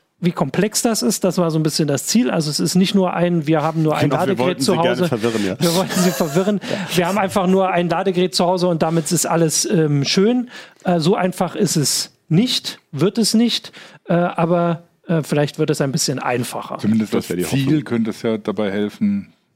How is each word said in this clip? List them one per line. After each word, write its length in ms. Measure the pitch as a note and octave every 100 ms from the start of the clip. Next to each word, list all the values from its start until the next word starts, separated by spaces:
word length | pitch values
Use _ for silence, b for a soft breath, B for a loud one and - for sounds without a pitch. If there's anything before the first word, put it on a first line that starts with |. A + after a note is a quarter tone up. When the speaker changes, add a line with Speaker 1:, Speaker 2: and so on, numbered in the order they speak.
| _ _
Speaker 1:
wie 120 | F3
komplex 480 | E3+ D3 - G#3 -
das 200 | A#3+ G#3+
ist. 200 | A#3+ G3+
Das 140 | F#3+ F3
war 120 | E3
so 80 | D#3
ein 40 |
bisschen 240 | D#3 - D3+
das 200 | C#3 -
Ziel. 240 | A3 B3
Also 180 | F3 D3+
es 80 | C#3+
ist 160 | F3 F3+
nicht 180 | F#3+
nur 180 | G3 F#3
ein, 320 | - F3 F3 D3
wir 160 | D#3+
haben 200 | D3+ D#3+
nur 120 | D#3
ein 80 | D3+ C#3+
Speaker 2:
Genau, 60 |
wir 40 | C#3
Speaker 1:
Ladegerät 260 | F#3+ G3 -
Speaker 2:
wollten 140 | F3+
Speaker 1:
zu 100 | C4
Speaker 2:
Sie 60 | F3
gerne 120 | E3+
Speaker 1:
Hause. 180 | B2 F3
Speaker 2:
verwirren, 360 | A#2 A#2 A2+ G2
ja. 100 | -
Speaker 1:
Wir 140 | E3+
wollten 260 | E3+ F#3 -
Sie 100 | F3+
verwirren. 500 | E3+ E3+ D3 F#3+ G3+ - B
Speaker 2:
<laughs> 180 | F3+
Speaker 1:
Wir 120 | E3 E3+
haben 100 | G3+
einfach 280 | F#3+ G#3 F3+
nur 220 | F#3+ F#3
ein 180 | F3+ F3
Ladegerät 440 | E3 G3 F3+ F3+
zu 120 | - F3
Hause 220 | F#3 F3+
und 140 | E3
damit 300 | E3 E3 D#3
ist 140 | D#3+ -
alles, 400 | E3 E3 - E4+
ähm, 340 | F#3+ D#3 C#3+
schön. 440 | C#3 - G3+ B3 B3 B B B
Äh, 140 | - F3
so 160 | D#3
einfach 400 | G3 F#3 - F3+ -
ist 200 | F3+ -
es 360 | C#3 - - _ -
nicht, 500 | D#3+ B3 - - - _
wird 280 | C#3+ F3 G#3
es 160 | G#3+
nicht. 380 | A3 A#3+ - - - B B -
Äh, 60 |
aber, 680 | E3+ F3 - E3 E3+ E3+ E3 - _ -
äh, 140 | E3
vielleicht 360 | D3 D3 D3 -
wird 100 | D#3
es 100 | D3+
ein 100 | C#3+
bisschen 260 | D3+ - C3
einfacher. 600 | B2+ B2 A#2+ A2 - -
Speaker 3:
Zumindest 340 | G#2 A2 G#2+
Speaker 2:
Das 120 | A#2 -
Speaker 3:
das 40 |
Speaker 2:
wär 60 | F2
die 80 |
Speaker 3:
Ziel 200 | F2 C3 C3+
Speaker 2:
Hoffnung. 180 | D3+
Speaker 3:
könnte 260 | - A#2+ A2+
es 120 | G2+
ja 160 | A#2 A2
dabei 320 | G#2+ G2+ G#2
helfen, 640 | G2 G#2 - G#2 G2+ F2+ _ _